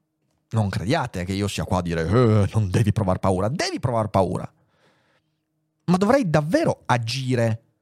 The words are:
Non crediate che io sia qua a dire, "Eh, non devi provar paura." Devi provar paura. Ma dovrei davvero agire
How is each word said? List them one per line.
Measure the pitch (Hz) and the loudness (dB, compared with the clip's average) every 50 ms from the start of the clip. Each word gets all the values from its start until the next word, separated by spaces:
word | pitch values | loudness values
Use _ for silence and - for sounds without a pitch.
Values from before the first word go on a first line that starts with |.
| _ _ _ _ _ _ _ _ _ _ | _ _ _ _ _ _ _ _ _ _
Non | - 110 104 95 | -2 -2 0 0
crediate | 92 - - 104 160 160 131 113 - 92 87 | -2 -4 -2 -2 -2 -2 -2 -4 -6 -6 -6
che | 90 95 | -4 -4
io | 98 101 | -2 -2
sia | 98 - - 82 | -4 -4 -6 -4
qua | - 90 90 | -2 -2 -2
a | |
dire, | 87 85 85 82 80 | 0 0 -2 -2 0
"Eh, | 85 104 127 123 110 107 107 98 87 - | 2 2 4 4 4 4 4 2 2 0
non | 110 104 90 | -2 0 0
devi | 92 107 110 104 - | 0 2 2 2 2
provar | - 98 92 90 - | 2 0 0 0 0
paura." | - 95 95 90 98 110 | 0 0 0 0 0 -2
Devi | 147 196 339 392 370 214 | -2 -2 -4 -4 -4 -4
provar | - 131 117 113 107 101 | -4 -2 -2 -2 -2 0
paura. | - 98 180 - - - - - _ _ _ _ _ _ _ _ _ _ _ _ _ _ _ _ _ _ _ _ _ _ _ _ _ _ _ | 0 0 0 0 -2 -6 -8 -12 _ _ _ _ _ _ _ _ _ _ _ _ _ _ _ _ _ _ _ _ _ _ _ _ _ _ _
Ma | 165 180 | 0 2
dovrei | 180 202 208 262 285 240 165 | 2 4 2 2 2 2 2
davvero | 151 156 147 156 226 320 330 - - - _ | 0 0 0 0 0 0 2 0 -2 -2 _
agire | - 123 120 113 113 123 135 131 127 127 120 117 113 110 - _ _ _ _ | -2 -2 -2 -2 -4 -6 -6 -4 -2 0 0 0 0 -2 -4 _ _ _ _